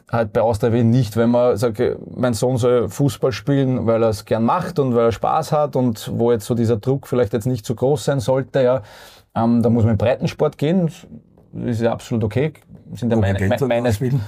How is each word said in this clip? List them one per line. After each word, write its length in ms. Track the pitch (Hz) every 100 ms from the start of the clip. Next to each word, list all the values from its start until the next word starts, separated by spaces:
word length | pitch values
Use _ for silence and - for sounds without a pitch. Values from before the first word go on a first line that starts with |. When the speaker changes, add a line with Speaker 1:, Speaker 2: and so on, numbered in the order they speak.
| -
Speaker 1:
halt 220 | 117 110
bei 100 | 120
Austria 300 | 110 110 120
Wien 200 | 117 117
nicht, 260 | 123 123 113
wenn 140 | 117
man 260 | 120 123 107
sagt, 240 | 123 110 117 - - -
mein 180 | 127
Sohn 220 | 110 127 127
soll 320 | 123 123 104
Fußball 460 | - 143 - 139
spielen, 520 | 110 - 139 131 127 113
weil 160 | 113
er's 200 | 113 104
gern 220 | - 113 117
macht 340 | 170 175 165
und 160 | 131 120
weil 120 | 117
er 40 |
Spaß 400 | 107 110 143 147
hat 240 | 151 147 131
und 340 | 127 110 - 110
wo 160 | 117
jetzt 140 | 117 -
so 80 | 117
dieser 220 | 113 113
Druck 300 | 127 135 -
vielleicht 260 | 123 123
jetzt 140 | 127 131
nicht 180 | 127 -
so 100 | 117
groß 300 | 127 147 -
sein 160 | 139
sollte, 420 | 120 131 131 147
ja. 180 | 123 127 - - - - _ -
Ähm, 260 | 117 120
da 80 | 113
muss 140 | 117
man 100 | 113
in 40 | 107
den 80 | 113
Breitensport 520 | 131 165 - 156 -
gehen. 340 | 143 185 165 - - - _ _ _
Das 180 | - 120 113
ist 60 |
ja 100 | 113
absolut 320 | 117 - 117
okay. 300 | 110 127 151 - _ - -
Sind 160 | 110 120
ja 80 | 113
meine, 200 | 98 98
Speaker 2:
Obergänserndorf 240 | 98 123
Speaker 1:
me-, 60 | 131
meine, 260 | 120 123
Speaker 2:
spielen. 280 | 107 127 131